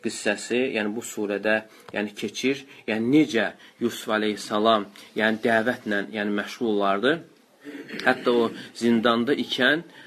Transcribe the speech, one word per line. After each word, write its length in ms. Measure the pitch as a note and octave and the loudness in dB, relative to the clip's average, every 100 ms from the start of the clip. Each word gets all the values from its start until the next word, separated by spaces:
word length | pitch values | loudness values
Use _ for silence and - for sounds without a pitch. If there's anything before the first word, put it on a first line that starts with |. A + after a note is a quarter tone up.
qissəsi, 560 | A2+ - A2 G#2 - A#2+ C3 | -8 -4 -4 -4 -2 -2 0
yəni 160 | A2 G#2+ A2+ | -2 -4 -4
bu 100 | - | -8
surədə, 500 | - G2+ G2+ G#2+ A2 - - - | -6 -4 -2 0 0 -2 -16 -10
yəni 200 | G#2 G#2 - | -6 -6 -6
keçir. 480 | G#2+ - B2+ C#3 - - - | -8 -2 -2 -2 -6 -12 -4
Yəni 240 | A2 A#2 | -2 4
necə 380 | D3+ C3 A2+ F#2+ - - - | 4 4 2 -2 -4 -18 -4
Yusuf 320 | A#2 - - G#2+ | -4 -4 -2 0
aleyhissalam, 720 | G#2+ G#2 - G#2+ A2+ A2 G2 - - | 0 -2 -2 2 4 4 0 -12 -10
yəni 280 | A2 A2 G#2+ B2 | 0 0 2 2
dəvətlə, 580 | A2+ A2+ A#2+ A2 G2+ G2 G#2+ | 2 2 -2 -2 -2 -2 -4
yəni 200 | G#2 G2+ | -2 -2
məşğul 320 | G2 - A#2 | -4 -4 -2
olardı. 400 | G#2 G2+ G2+ B2+ E3 - _ _ _ D3 - - A2 | 0 0 2 0 0 -4 _ _ _ -18 -16 -14 -4
Hətta 320 | B2+ B2+ B2+ | 0 0 2
o 160 | A#2+ A2+ - - | 2 2 -2 -14
zindanda 640 | - A#2 A#2 A#2 A#2 A#2 C3 | -2 2 4 4 2 2 0
ikən 480 | A#2+ - B2+ D#3 E3+ - | -2 0 2 2 -2 -18